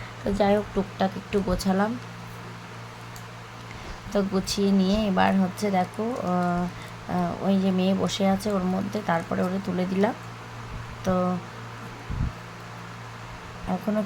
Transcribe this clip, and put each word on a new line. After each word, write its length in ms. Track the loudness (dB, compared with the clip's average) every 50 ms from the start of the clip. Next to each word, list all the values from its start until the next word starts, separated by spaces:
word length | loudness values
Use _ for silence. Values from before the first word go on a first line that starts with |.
| -12 -12 -12 -6 -4
তো 100 | -2 2
যাই 220 | 4 6 6 6
হোক, 100 | 4 2 0 -2
টুকটাক 360 | -2 -2 -2 0 0 0 0 0
একটু 240 | -4 -6 -2 0 0 2
গোছালাম। 540 | 2 0 2 2 2 4 4 4 2 0 -4 -8 -10 -12 -12 -12 -12 -12 -12 -12 -12 -12 -14 -14 -14 -14 -14 -12 -14 -14 -14 -14 -14 -14 -14 -14 -14 -14 -14 -14 -14 -14 -14 -14 -12 -12 -12 -10 -10 -12 -10 -8 0
তো 100 | 2 2 2 4
গুছিয়ে 400 | 2 0 0 2 0 2 4 6
নিয়ে 360 | 8 6 6 6 4 4 4 2
এবার 320 | 4 6 6 6 6 6
হচ্ছে 320 | 4 4 2 0 0 2
দেখো, 320 | 4 4 2 2 0 -2 -2
আহ, 240 | -2 -2 -2 0 0 2 2 2 2 2 2 0 -2 -4 -8 -12 -12 -12 -12 -6 -2 0
আহ, 320 | 0 0 0 0 0 2
ওই 140 | 4 4 6
যে 120 | 6 4
মেয়ে 220 | 4 4 4 4 4
বসে 340 | 4 2 0 0 2 4 4
আছে 240 | 4 2 2 0
ওর 120 | 0 2 2
মধ্যে, 380 | 2 2 0 0 -2 -4 -4 0
তারপরে 380 | 2 0 0 2 0 0 0 0
ওরে 160 | 0 0 -2 -2
তুলে 200 | -2 0 0 0
দিলাম। 280 | 0 2 4 4 2 2 0 -8 -12 -12 -12 -14 -14 -12 -12 -12 -10 -10 -10 -10 -10 -10 -4 0
তো 340 | 2 2 4 2 2 0 -2 -4 -8 -12 -12 -12 -12 -12 -12 -12 -12 -12 -12 -8 -6 -2 -2 -2 -2 -2 -6 -12 -14 -14 -14 -14 -14 -14 -14 -14 -14 -14 -14 -14 -14 -14 -14 -14 -14 -14 -14 -14 -14 -14 -10 -4 -2
এখনও 360 | -2 -2 0 0 0 0 0